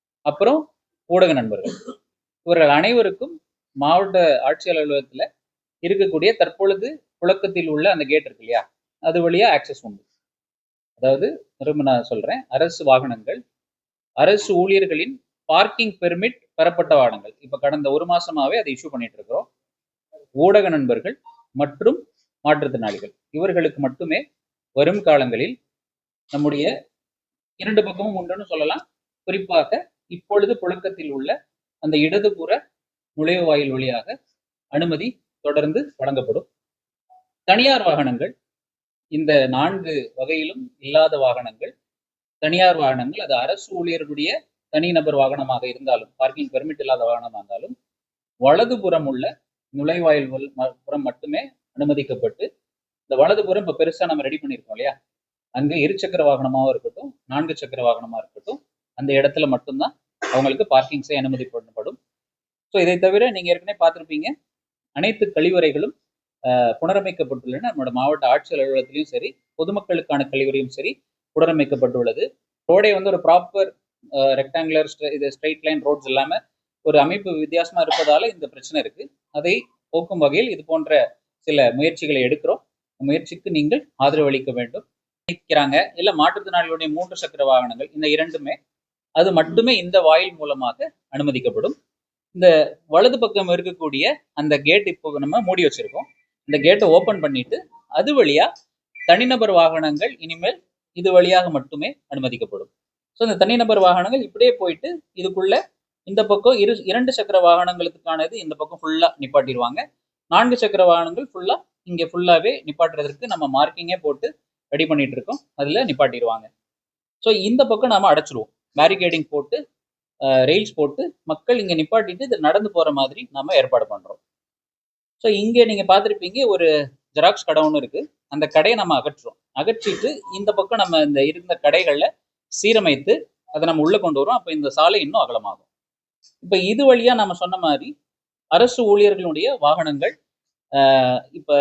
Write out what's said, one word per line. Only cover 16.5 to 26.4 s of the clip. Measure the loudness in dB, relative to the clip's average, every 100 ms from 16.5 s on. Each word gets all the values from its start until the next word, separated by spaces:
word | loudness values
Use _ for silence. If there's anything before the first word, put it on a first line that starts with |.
பெறப்பட்ட | 0 0 2 2 4
வாகனங்கள், | 4 0 -16 -20
இப்ப | -14 -4
கடந்த | -2 -2 -2
ஒரு | -2 0
மாசமாவே | -2 -2 -4 -2 -2
அதை | -4
இஷ்யூ | -8 -10
பண்ணிட்டு | -10 -12 -14
இருக்கிறோம். | -8 -8 -8 _ _ _ _ _ _ _ _
ஊடக | 0 2 4 2
நண்பர்கள் | -2 -2 -2 -4 -14 -20 _ _ -6
மற்றும் | -6 0 0 0 -8 _ _ _ -2
மாற்றுத்திறனாளிகள், | 0 -2 -4 -6 -8 -14 _ _
இவர்களுக்கு | -6 -2 0 -2 -2
மட்டுமே | -6 -6 -6 -6 -8 _ _ _ _ 0
வரும் | 0 0
காலங்களில் | 2 2 2 -4 -6 -8 _ _ _ _ _ _ -10
நம்முடைய | -2